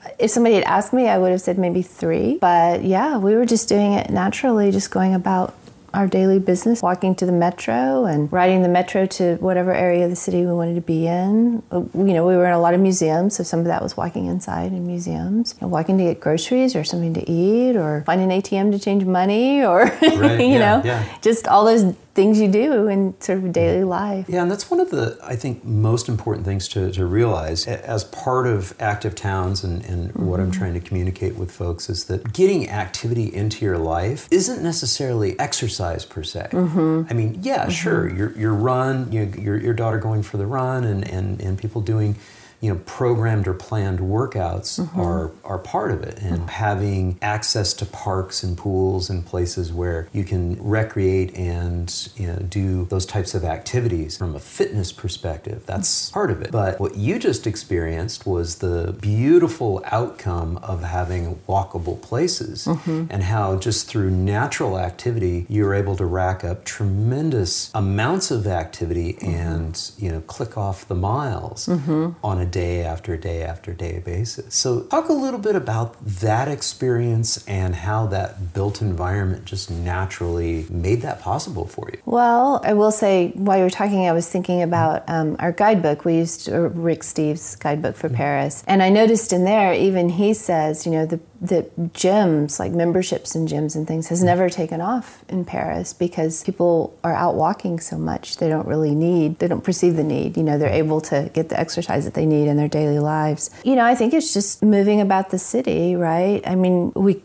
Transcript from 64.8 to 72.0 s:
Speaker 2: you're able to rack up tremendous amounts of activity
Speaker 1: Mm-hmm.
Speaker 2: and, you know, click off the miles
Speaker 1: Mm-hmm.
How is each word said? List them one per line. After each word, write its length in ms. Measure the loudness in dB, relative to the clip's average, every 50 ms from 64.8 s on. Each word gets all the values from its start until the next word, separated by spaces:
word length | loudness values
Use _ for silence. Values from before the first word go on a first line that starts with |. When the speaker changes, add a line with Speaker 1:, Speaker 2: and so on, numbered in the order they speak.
| -4 -6 -6 -4 -4 -2 -2 0 0 -2 -2 -2 -4 -2
Speaker 2:
you're 240 | 0 0 2 2 2
able 220 | 0 0 -2 -2
to 100 | -2 -2
rack 360 | -2 0 0 0 0 -2 -2 -4
up 200 | -6 -6 -6 -8
tremendous 1080 | -10 -6 -4 -2 -2 0 0 0 0 0 0 0 0 0 0 0 0 -2 -4 -4 -4 -4
amounts 560 | -2 0 0 0 0 0 0 0 0 0 0
of 160 | -2 0 0
activity 680 | 0 -2 -2 -4 -6 -8 -6 -4 -4 -2 -2 -2 -4 -6
Speaker 1:
Mm-hmm. 160 | -6 -4 -4
Speaker 2:
and, 600 | -4 -2 -2 -2 -2 -4 -4 -6 -6 -8 -8 -10 -8 -6
you 120 | -6 -4
know, 100 | -4 -6
click 340 | -8 -10 -8 -8 -8 -8 -6
off 320 | -6 -4 -4 -6 -6 -6 -6
the 60 | -4
miles 720 | -2 0 0 0 -2 -2 -4 -4 -6 -8 -10 -10 -8 -4
Speaker 1:
Mm-hmm. 460 | -2 -2 -2 0 0 0 0